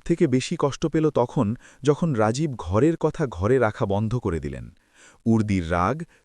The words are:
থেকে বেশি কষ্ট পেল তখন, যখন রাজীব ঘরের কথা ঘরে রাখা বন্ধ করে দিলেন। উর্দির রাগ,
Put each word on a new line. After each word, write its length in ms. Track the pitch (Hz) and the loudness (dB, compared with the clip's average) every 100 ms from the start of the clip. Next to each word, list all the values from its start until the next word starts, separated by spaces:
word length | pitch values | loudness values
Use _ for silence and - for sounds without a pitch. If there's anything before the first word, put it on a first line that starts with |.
| - | -2
থেকে 220 | 170 160 | 0 2
বেশি 280 | 131 - 165 | 2 -2 -2
কষ্ট 260 | - - 160 | -2 -2 -2
পেল 240 | 160 156 | 0 2
তখন, 460 | 131 123 - 104 120 - - | 2 0 0 0 -2 -10 -2
যখন 300 | 131 143 170 | 0 2 0
রাজীব 420 | 120 107 120 160 120 | 2 2 0 -2 -4
ঘরের 400 | 82 98 151 165 | -2 2 2 2
কথা 300 | 156 - 143 | -2 -2 -4
ঘরে 320 | 87 98 131 | -2 2 2
রাখা 260 | 110 - 107 | 2 0 -2
বন্ধ 300 | 98 110 120 | 0 -2 -2
করে 240 | 104 82 | -2 -4
দিলেন। 300 | 71 67 58 - _ _ - _ 113 | -6 -10 -12 -20 _ _ -20 _ 2
উর্দির 460 | 113 107 98 82 | 2 2 0 0
রাগ, 320 | 87 92 151 170 _ | 0 0 -2 -8 _